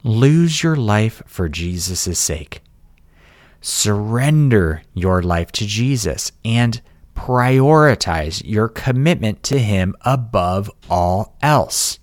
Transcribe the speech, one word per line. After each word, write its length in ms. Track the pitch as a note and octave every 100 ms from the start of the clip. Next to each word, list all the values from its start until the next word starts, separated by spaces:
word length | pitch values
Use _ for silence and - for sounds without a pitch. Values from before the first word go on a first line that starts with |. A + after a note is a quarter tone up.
Lose 580 | A#2 A2 C3+ D#3+ E3+ D#3
your 120 | E3
life 480 | D#3 G#2+ G#2 A2 -
for 220 | - - E2+
Jesus' 720 | E2 E2+ F2 E2+ F2+ - E2
sake. 420 | - D#2+ D2 - _ _ - _ _ _ _ _ _ _
Surrender 1200 | - - G#2+ G#2 G#2+ A#2 C#3 D3+ C#3+ A2 E2 E2 -
your 280 | F#2 F#2 F#2
life 300 | F2 E2+ E2+
to 140 | -
Jesus 640 | G#2 G#2+ B2+ C3 F2 C2+ - _
and 340 | A#2 A#2 A#2+ A#2 - _ -
prioritize 1300 | - - B2 B2 C3 C3+ D#3 D3+ A2 - E2 D#2 -
your 240 | - G#2 A2+
commitment 720 | - C3+ B2 D3+ F3 A2 -
to 160 | - C#3
him 360 | A2 F#2+ F#2 -
above 680 | B2 C3 A#2 G2+ F2+ F#2+ G2+ _ -
all 460 | F2+ F2 F#2+ A2 -
else. 560 | C#3+ C#3+ - - - -